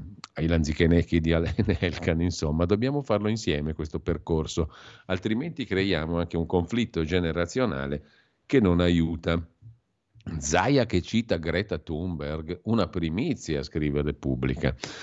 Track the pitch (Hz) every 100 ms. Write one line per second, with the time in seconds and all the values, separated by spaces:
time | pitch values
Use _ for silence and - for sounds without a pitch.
0 | 76 - - - 80 85 76 78 82 85
1 | 85 85 80 85 82 - 104 87 92 -
2 | - 82 87 - 78 78 87 104 127 147
3 | 139 104 107 107 92 73 76 78 76 71
4 | - 78 - 80 76 - 78 - - -
5 | - 95 107 110 165 139 107 95 98 82
6 | 80 85 85 85 82 90 82 117 117 85
7 | 78 90 82 80 85 127 123 69 69 73
8 | - _ _ _ - 139 95 87 87 85
9 | 82 85 82 85 85 _ - - _ _
10 | _ - - 85 71 87 104 143 110 90
11 | 82 113 117 85 80 85 101 85 - 78
12 | 90 80 73 78 78 87 107 113 85 90
13 | 82 87 160 117 - 71 69 82 76 71
14 | 73 71 69 64 65 65 69 - - -